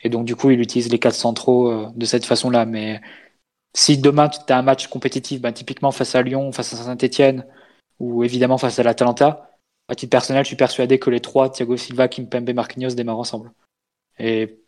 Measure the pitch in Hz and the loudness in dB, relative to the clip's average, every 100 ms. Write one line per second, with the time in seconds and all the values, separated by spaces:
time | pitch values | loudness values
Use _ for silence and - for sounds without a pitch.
0 | 117 117 117 117 139 123 117 123 117 117 | -4 -4 -4 0 2 4 2 -2 0 2
1 | 120 - 117 110 - 123 120 110 107 117 | 2 0 -2 0 2 2 2 -2 -6 -6
2 | 117 123 - 117 127 120 113 110 107 107 | -2 -2 0 0 2 0 0 -4 -6 -8
3 | - - _ _ _ _ _ - - 143 | -12 -20 _ _ _ _ _ 0 2 4
4 | 139 147 151 - - 127 135 131 - 123 | 4 4 2 0 0 2 4 2 -2 -6
5 | 127 135 - 135 120 117 123 135 139 - | -4 -4 -6 -6 -6 -6 -12 -4 -2 -2
6 | 127 127 127 135 139 127 117 117 123 123 | 0 0 0 -2 -4 -6 -8 -10 -10 -2
7 | 127 - 139 131 - _ _ _ _ _ | -2 4 4 4 -8 _ _ _ _ _
8 | 123 120 120 123 123 131 127 120 120 117 | -4 0 0 2 2 2 0 2 0 2
9 | 120 117 143 147 - _ _ _ - 127 | 0 4 2 2 -10 _ _ _ -12 -10
10 | 120 127 - 135 139 123 127 - 123 131 | 0 0 2 0 -2 0 0 2 2 2
11 | - 120 - 135 131 - 120 123 - 127 | 4 0 0 2 2 0 -4 -4 -4 0
12 | - - 120 123 120 120 113 127 127 123 | 0 0 -8 -6 -4 -4 -4 -6 -6 -4
13 | 117 113 120 110 117 _ _ _ _ _ | -4 -6 -6 -10 -14 _ _ _ _ _
14 | _ - 113 110 110 - | _ -6 -2 -2 -4 -8